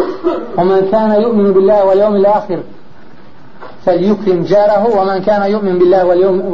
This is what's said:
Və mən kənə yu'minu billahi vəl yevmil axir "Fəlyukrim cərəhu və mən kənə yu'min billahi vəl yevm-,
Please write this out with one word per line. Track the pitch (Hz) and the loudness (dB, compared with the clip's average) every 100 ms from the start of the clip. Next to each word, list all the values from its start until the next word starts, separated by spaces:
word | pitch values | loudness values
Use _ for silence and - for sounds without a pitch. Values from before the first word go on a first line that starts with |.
| - - 349 - - | -4 -2 -4 -4 -6
Və | - 185 | -2 2
mən | 190 190 | 2 2
kənə | 220 220 208 | 0 2 2
yu'minu | 240 214 202 | 2 2 2
billahi | 190 196 208 190 | 4 4 4 4
vəl | 190 | 2
yevmil | 214 202 196 | 2 2 2
axir | 208 - 160 - - - - - - - - - - - - 185 | 0 -2 -8 -10 -16 -18 -18 -18 -18 -18 -18 -18 -18 -18 -6 -2
"Fəlyukrim | 175 196 196 190 175 156 | 0 0 0 0 -2 2
cərəhu | 202 208 208 233 | 2 4 2 2
və | 202 190 | 0 0
mən | 190 196 | -2 0
kənə | 208 202 | 0 0
yu'min | 208 196 180 | -2 0 2
billahi | 180 190 180 | 4 4 2
vəl | 180 190 | 2 2
yevm-, | 185 196 | 0 -2